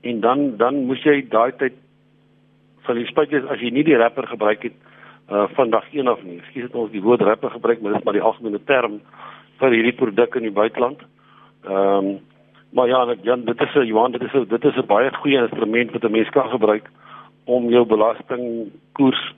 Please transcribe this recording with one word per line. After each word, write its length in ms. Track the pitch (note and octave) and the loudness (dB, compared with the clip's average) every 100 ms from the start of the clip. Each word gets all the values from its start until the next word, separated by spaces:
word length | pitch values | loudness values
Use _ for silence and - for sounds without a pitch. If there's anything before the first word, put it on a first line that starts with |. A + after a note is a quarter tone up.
En 180 | A#2+ A#2 | -6 -2
dan, 380 | A2+ F#3+ D3 G#2 | 0 2 0 0
dan 280 | A#2+ C#3+ B2+ | 0 0 -4
moes 180 | C3 | 0
jy 240 | D#3 C#3+ B2+ | 2 2 2
daai 220 | A2 A#2+ C3 | 0 0 0
tyd 160 | C3 - _ _ _ _ _ _ _ _ _ _ | -6 -6 _ _ _ _ _ _ _ _ _ _
van 140 | - A#2+ | -6 -6
die 100 | A#2 | -2
spyt 240 | - D3 | -2 0
wees 160 | D3 C3+ | -2 -4
as 100 | A#2 | -6
jy 100 | A#2+ | -2
nie 140 | B2 | 0
die 120 | D#3 C3 | 4 4
wrapper 320 | A#2 C3+ A#2 | 4 0 -10
gebruik 360 | A#2 G#2+ G#2+ | -2 -2 -2
het, 100 | A#2+ - _ - - - - | -6 -14 _ -20 -20 -20 -6
uh, 180 | G2+ G2+ | -2 0
van 160 | - - | 0 2
dag 240 | A2 - | 0 -2
een 140 | D3 B2+ | -4 -2
af 160 | G2+ | -2
nie. 140 | F2+ F2 | -6 -18
Ekskuus 340 | - C3+ B2 | -14 -12 -10
dat 100 | A#2+ | -6
ons 100 | G#2+ | -6
die 100 | G#2+ | -2
woord 200 | G#2 A#2+ | 2 4
wrapper 280 | G2+ A2 A#2+ | 4 2 -4
gebruik, 320 | - A2+ A#2 | -2 0 0
maar 120 | G#2 | 0
dis 100 | G#2 | -2
maar 100 | - | 0
die 80 | G2+ | 0
algemene 380 | A2+ - A#2 G#2 | 0 -2 -8 -8
term 380 | - C3+ A#2 G#2 _ - - - _ _ | 0 0 0 -6 _ -20 -20 -20 _ _
vir 100 | C3+ | 2
hierdie 240 | A#2 A2+ | 4 2
produk 420 | A#2+ A#2+ G2 A#2+ B2+ | 0 -2 2 0 0
in 60 | |
die 100 | A2+ | -4
buiteland. 480 | G2+ A2 - B2 D3 - _ _ _ - _ | 0 0 0 -4 -4 -20 _ _ _ -20 _
Ehm, 540 | G2 G2 G2 G2 G2 G2+ _ _ _ _ _ | -4 0 2 2 0 -6 _ _ _ _ _
maar 180 | A#2+ B2 | 0 2
ja, 180 | B2+ A#2+ | 2 0
dit, 180 | A2+ | -2
Jan, 220 | G2 B2 A#2 | -2 -2 -2
dit 160 | A#2 | -4
is 140 | C3 D3 | 0 0
'n, 100 | A#2+ | 2
Johan, 260 | G#2+ B2 | 2 0
dit 100 | A#2+ | -2
is 120 | A#2+ | -2
'n, 120 | C#3 G#2+ | -2 0
dit 180 | A#2 D3 | 0 0
is 100 | B2+ | 0
'n 100 | B2+ | 0
baie 280 | G#2 C3+ | 2 2
goeie 280 | - C#3+ C3+ | -2 0 2
instrument 500 | A#2 - G#2+ A#2+ A#2+ | 0 -2 -2 -2 -2
wat 120 | A#2 | -4
'n 80 | A2+ | 0
mens 180 | A2 G#2+ | 0 0
kan 200 | C#3+ B2+ | 0 0
gebruik 400 | A#2+ G#2+ G#2+ - _ - - - _ - | 0 2 0 -4 _ -20 -20 -20 _ -2
om 240 | B2 A#2+ | 0 4
jou 160 | A#2+ A#2 | 4 4
belastingkoers 1500 | G#2+ A2 A2+ - B2 B2 A#2 G#2 - _ - C3+ B2+ - | 4 2 0 -8 -8 -6 -8 -10 -16 _ 0 2 2 -8